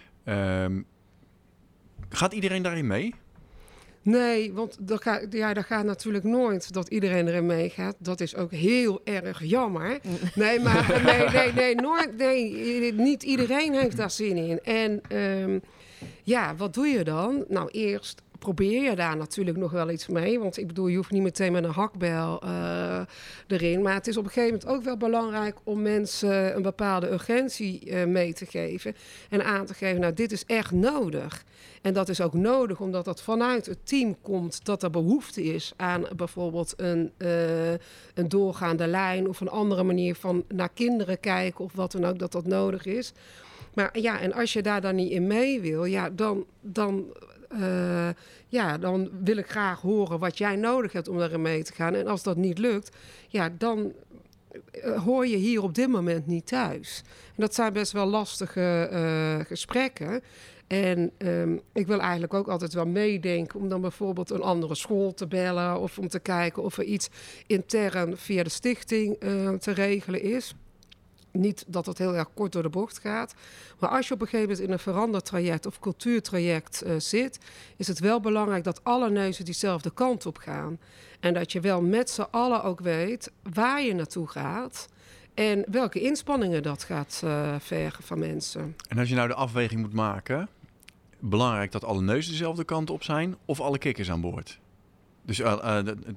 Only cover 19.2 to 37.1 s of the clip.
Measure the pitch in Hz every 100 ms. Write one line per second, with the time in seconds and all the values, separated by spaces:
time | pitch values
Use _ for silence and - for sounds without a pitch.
19.2 | 151 - 180 165 180 175 160 165 - 170
20.2 | 175 240 202 175 196 170 185 180 180 196
21.2 | 190 - 190 175 165 160 214 190 175 165
22.2 | 165 170 185 175 170 170 175 180 180 -
23.2 | - - - 185 170 180 196 196 233 220
24.2 | 202 - 233 220 - 262 240 240 233 233
25.2 | 226 214 208 208 - 208 208 214 208 -
26.2 | 202 196 190 - 190 190 202 185 175 185
27.2 | - 233 262 - 208 180 - 185 175 180
28.2 | 175 165 180 175 165 180 214 208 - -
29.2 | - 208 - 196 190 196 190 180 175 165
30.2 | 233 202 - 226 208 180 226 294 196 151
31.2 | 139 - - - - - 190 190 190 180
32.2 | 170 165 208 262 240 180 190 180 175 170
33.2 | - 226 240 247 214 185 - 277 233 185
34.2 | - 190 170 - - 196 180 165 165 269
35.2 | - - 160 160 - - 180 175 170 170
36.2 | 175 - 175 170 170 - 180 170 165